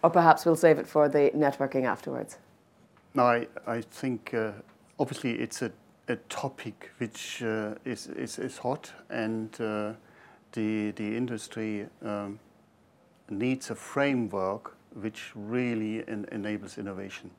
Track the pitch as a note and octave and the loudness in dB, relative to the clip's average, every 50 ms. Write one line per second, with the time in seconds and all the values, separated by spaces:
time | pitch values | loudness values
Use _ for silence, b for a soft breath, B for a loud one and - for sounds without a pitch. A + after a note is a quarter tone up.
0 | - E3 E3 F3+ E3+ E3 E3 - - E3+ E3 D#3+ - E3 D#3 C#3+ - - - D#3 | 4 6 6 8 10 10 8 8 8 4 4 8 8 8 8 8 4 0 4 4
1 | D3 D3 C#3 D3+ C#3+ C#3 - D3 D3+ C#3 C#3 - C#3 C3+ - C3+ B2+ B2 F#2+ - | 6 6 6 6 6 6 6 6 4 4 4 2 -4 0 0 0 0 0 0 -2
2 | - - C3+ B2 G#2+ - - - _ _ _ _ _ _ _ _ _ _ _ _ | -4 -8 -6 -6 -8 -10 -12 -20 _ _ _ _ _ _ _ _ _ _ _ _
3 | _ _ _ C3+ B2 A#2+ A#2 A#2+ A#2 - - - - - A#2 A#2 A2 - - - | _ _ _ 4 6 6 6 4 0 -4 -10 -10 -6 -4 -4 -4 -4 -8 -10 -6
4 | - C3+ B2 A2 - - - A2+ A2+ A2 G2+ G2+ - - - _ _ _ _ - | -4 -2 -2 -4 -6 -4 -2 -2 -2 -2 -6 -10 -18 -20 -20 _ _ _ _ -2
5 | C#3+ C3 - - - B2+ A#2 A#2 A#2+ A2+ - - B2+ A2+ - - _ _ _ _ | -2 -2 -2 -4 -2 -2 -2 -2 -4 -6 -4 -6 -6 -6 -6 -10 _ _ _ _
6 | _ - B2 - - - - - - C3+ C3 - - A#2 G2+ _ - - - _ | _ -6 -6 -6 -6 -10 -8 -6 -6 -6 -8 -8 -12 -12 -12 _ -18 -20 -8 _
7 | B2 G#2+ - - - - - - B2 A2+ A2 A2 G#2+ G#2+ G#2+ - _ C3 A#2+ - | -8 -8 -8 -12 -12 -10 -10 -4 -2 -2 -2 -2 -2 -4 -6 -8 _ -8 -8 -8
8 | - - - - - - - - - C3 - - - B2 C3+ D#3 - - - - | -8 -12 -8 -8 -6 -6 -6 -6 -8 -8 -8 -4 -4 -4 -4 -4 -6 -16 -20 -20
9 | - _ - A#2 A2 A2 A2+ A2 A2 A2 - - A#2 A2 G#2+ G#2+ G#2 G#2 A2 A2+ | -14 _ -6 -4 -2 -2 -2 -4 -6 -8 -8 -6 -4 -4 -2 -4 -4 -6 -8 -10
10 | b b b b b b b b b _ - A2+ A2 G#2+ A2 G#2+ G#2 G#2 G2+ - | b b b b b b b b b _ -6 -2 -2 0 0 0 -2 -2 -4 -4
11 | A2 G#2 A2 A#2 B2+ A#2+ A#2+ G#2+ - - - A#2 A2 A2 G#2+ G2+ G#2 - - _ | -6 -4 -2 -2 -2 -4 -4 -8 -8 -10 -8 -6 -6 -4 -4 -6 -8 -10 -14 _
12 | - A2 G#2 G#2 G2+ G2 G2+ A2 _ _ _ _ _ _ _ _ _ _ _ _ | -8 -6 -6 -6 -6 -8 -10 -12 _ _ _ _ _ _ _ _ _ _ _ _
13 | _ _ _ _ _ - G#2 G2 A#2 B2+ C3 C3 - - A#2 - - - - C#3 | _ _ _ _ _ -8 -4 -2 0 0 -2 -2 -4 -10 -10 -10 -10 -4 0 2
14 | C#3 C#3+ C3+ B2 A#2 G#2 G2 G2 F#2 F#2+ G2+ - - - - _ _ _ - - | 2 2 2 0 0 -2 -2 -2 0 -2 -2 -4 -8 -14 -18 _ _ _ -14 -8
15 | G2 A2 - - - - - A2+ G#2 G#2 A#2 B2 B2 B2 A#2 A2 G#2+ G#2+ A2 A2+ | -8 -8 -8 -8 -16 -14 -12 -12 -8 -4 -2 -2 -2 0 -2 -2 -2 -4 -4 -6
16 | - - A2 G#2 G2+ - - G#2+ G2+ G#2 G#2 G2+ G2 F#2+ - - F#2+ G2+ G2 F#2 | -6 -6 -8 -8 -8 -8 -8 -6 -4 -4 -6 -6 -8 -10 -12 -10 -8 -8 -8 -8
17 | G2 G2 - - - F2+ F2+ | -10 -12 -12 -14 -16 -18 -20